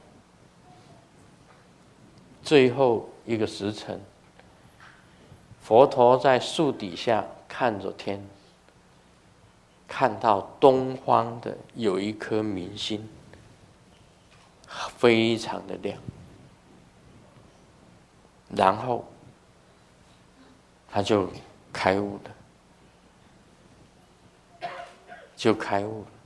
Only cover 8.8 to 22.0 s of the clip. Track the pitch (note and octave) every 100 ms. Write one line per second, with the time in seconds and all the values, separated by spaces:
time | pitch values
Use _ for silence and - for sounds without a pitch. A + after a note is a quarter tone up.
8.8 | _ _ _ _ _ _ - _ _ _
9.8 | - - C3 G#2 A2 G2 F2+ - C#3+ C3
10.8 | C3 C3 - A#2 A#2 A#2+ A2+ - - -
11.8 | A2 F#2 G2+ G#2+ - A2 G#2+ F#2+ F2+ G2+
12.8 | - G#2+ A2 - - - - - - -
13.8 | _ - - _ _ - - _ - -
14.8 | - - A#2+ A2+ A2+ A2+ - G2 F#2+ F#2
15.8 | G2+ G2+ - - - - - - - -
16.8 | - _ - - - - - - - -
17.8 | - - _ _ - _ _ G2+ F#2+ G#2
18.8 | B2+ A#2+ - - - - _ _ _ _
19.8 | _ _ _ - _ _ - - _ _
20.8 | - G2+ G2 G#2+ F2+ F2 - - - -
21.8 | G2 G2